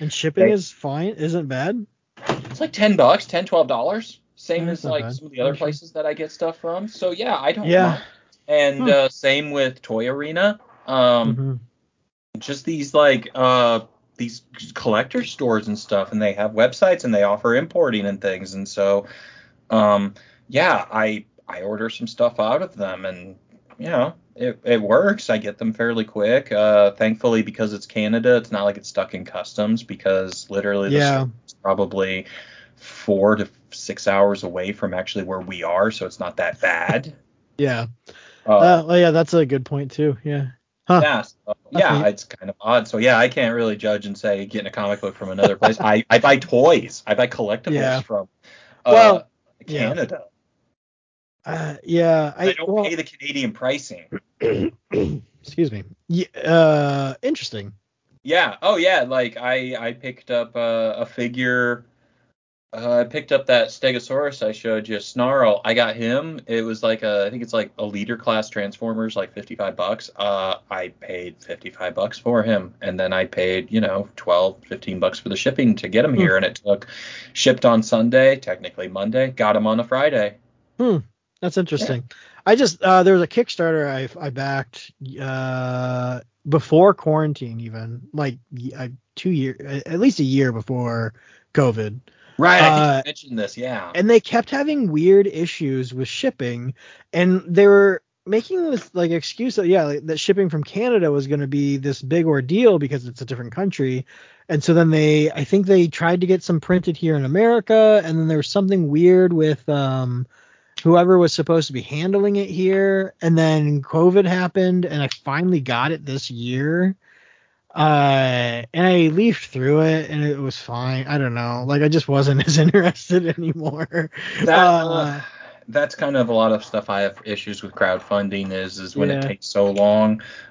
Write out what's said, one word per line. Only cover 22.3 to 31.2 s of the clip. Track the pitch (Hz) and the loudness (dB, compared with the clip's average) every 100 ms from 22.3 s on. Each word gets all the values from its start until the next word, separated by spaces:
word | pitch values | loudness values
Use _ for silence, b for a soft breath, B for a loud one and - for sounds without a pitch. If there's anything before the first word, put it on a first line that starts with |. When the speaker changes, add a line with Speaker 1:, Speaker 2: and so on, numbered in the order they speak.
| - | 0
Speaker 2:
out | 107 139 | -2 -2
of | 185 - | -4 -8
them, | 98 92 | -8 -8
and, | 95 90 92 92 _ _ _ - | -10 -12 -16 -20 _ _ _ -14
you | 156 | -4
know, | 147 139 - _ | -2 -2 -6 _
it, | - 123 110 | -8 -8 -6
it | 117 117 | 0 0
works. | 104 123 196 202 - | 4 2 2 0 -2
I | 107 | -4
get | 104 101 | -4 -6
them | 113 | -6
fairly | 110 117 113 | -2 -2 -2
quick. | 110 107 104 127 - | -6 -4 0 0 0
Uh, | 107 107 104 101 | 0 4 6 4
thankfully, | 101 110 110 123 113 | 4 -2 0 0 0
because | 107 104 110 | 0 -4 -6
it's | 104 - | -6 -10
Canada, | 110 107 117 120 120 | -6 -2 0 4 2
it's | - | 2
not | 104 | -2
like | 101 101 | -2 -4
it's | - | -6
stuck | - 95 | -6 -6
in | 92 | -8
customs, | 90 92 - - 107 113 | -12 -12 -10 -4 -2 -2
because | - 98 95 95 95 90 - | -4 -6 -2 0 -2 -8 -8
literally | 101 101 101 98 | -4 -2 -2 0
the | 143 | 2
Speaker 1:
Yeah. | 143 135 | 2 0